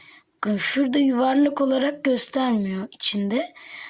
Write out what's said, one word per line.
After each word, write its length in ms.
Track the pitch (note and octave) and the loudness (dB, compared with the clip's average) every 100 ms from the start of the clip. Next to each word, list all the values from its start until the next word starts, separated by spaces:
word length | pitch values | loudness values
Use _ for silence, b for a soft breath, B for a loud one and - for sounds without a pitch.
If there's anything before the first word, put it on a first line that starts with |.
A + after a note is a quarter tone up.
| B B _ | B B _
Bakın 220 | _ G#3+ G3+ | _ -4 -2
şurada 420 | - C4+ C4+ C#4+ | 0 0 2 2
yuvarlak 640 | C#4 B3 C4 C4+ C#4+ C#4+ | 2 2 2 4 2 2
olarak 440 | C4+ C4 C#4 D4 | 0 2 0 0
göstermiyor 840 | C#4 B3 - C4+ C4 A3 G3 F#3+ G#3+ | 0 0 0 0 0 0 -2 -4 -8
içinde. 640 | - - G#3 G3 A#3+ E4+ B B B | -6 -4 -2 -2 -2 -4 B B B